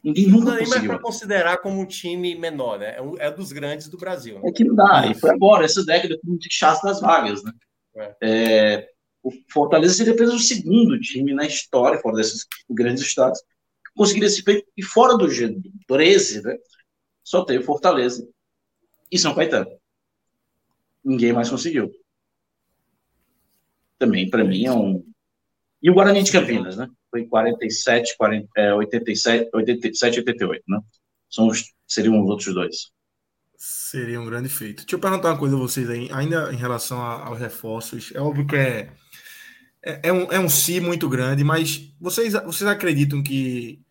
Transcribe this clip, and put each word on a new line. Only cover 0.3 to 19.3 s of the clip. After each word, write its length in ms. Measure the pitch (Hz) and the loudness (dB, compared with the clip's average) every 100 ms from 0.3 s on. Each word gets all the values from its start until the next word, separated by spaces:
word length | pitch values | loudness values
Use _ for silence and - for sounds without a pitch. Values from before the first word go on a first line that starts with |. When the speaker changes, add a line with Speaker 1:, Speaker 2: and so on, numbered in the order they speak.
| 220 | 6
Speaker 1:
nunca 100 | 202 | 6
Speaker 2:
dá 40 | 156 | 0
nem 20 | |
mais 80 | 147 | 0
Speaker 1:
conseguiu. 160 | 254 214 | 0 0
Speaker 2:
pra 80 | - | -6
considerar 560 | 233 220 214 202 170 180 | -8 -10 -2 0 0 -2
como 220 | 196 196 | -4 -6
um 60 | 190 | -8
time 480 | - 175 175 180 170 | -10 -8 -6 -6 -6
menor, 420 | 165 147 123 101 | -8 -6 -6 -6
né? 180 | 104 113 | -8 -10
É 60 | |
um, 140 | 135 175 | -12 -8
é 100 | 147 | -8
dos 200 | 151 185 | -8 -12
grandes 380 | 139 143 151 - | -10 -8 -10 -12
do 80 | 180 | -14
Brasil, 420 | 190 180 117 104 | -10 -10 -10 -8
né? 100 | 180 | -6
Speaker 1:
É 20 | |
que 100 | 170 | 2
não 120 | 226 | 2
dá, 320 | 208 202 160 107 | 6 6 6 4
e 60 | |
Speaker 3:
Isso. 80 | 110 | 2
Speaker 1:
foi 140 | 160 | 2
embora, 300 | - 196 196 | 4 6 6
essa 200 | 156 196 | 4 0
década 320 | 160 170 185 160 | 2 0 0 -6
foi 100 | 170 | -6
muito 160 | 175 - | -6 -4
chato 320 | - 156 160 | 2 2 2
das 180 | 196 196 | -2 0
vagas, 420 | - - 107 101 | 2 2 2 -6
né? 80 | 147 - _ _ _ 110 | -10 -16 _ _ _ -16
Speaker 2:
É. 200 | 104 107 | -16 -6
Speaker 1:
É, 680 | 110 110 113 110 107 101 - _ _ _ | -2 0 4 4 4 2 -6 _ _ _
o 100 | 127 - _ | -10 -10 _
Fortaleza 440 | 151 147 160 170 | 0 4 4 4
seria 180 | 185 226 | 4 2
apenas 220 | 233 233 | 4 4
o 40 | 233 | 4
segundo 640 | - 226 156 226 226 127 | 0 -2 2 4 6 2
time 320 | - 127 139 | -4 -4 -2
na 120 | 139 147 | -2 -4
história, 520 | - - 131 127 - | -6 -2 2 2 0
fora 180 | 113 110 | -2 -2
desses 300 | 110 - - - _ | -2 -4 -14 -18 _
grandes 320 | 117 120 131 | -2 0 0
estados, 380 | 139 - 127 - | -4 0 0 0
que 500 | _ _ _ _ - - | _ _ _ _ -20 2
conseguiria 320 | 208 202 208 | 2 4 0
esse 140 | 196 | 2
feito. 240 | - 208 - - | 2 0 -2 -14
E 60 | |
fora 340 | 190 220 254 240 | -2 4 6 6
do 120 | 170 | 2
G 260 | 120 113 190 - - _ | 0 -4 -6 -12 -18 _
treze, 540 | 135 165 196 - 107 | 2 6 6 4 -6
né, 140 | 101 - _ _ _ _ _ _ | -8 -10 _ _ _ _ _ _
só 180 | - 180 | -2 -2
teve 220 | - - | 0 -2
Fortaleza 640 | - 147 185 147 123 123 - _ _ _ _ _ _ _ _ | -2 0 2 2 0 -4 -16 _ _ _ _ _ _ _ _
e 80 | 175 | -2
São 160 | 160 | 0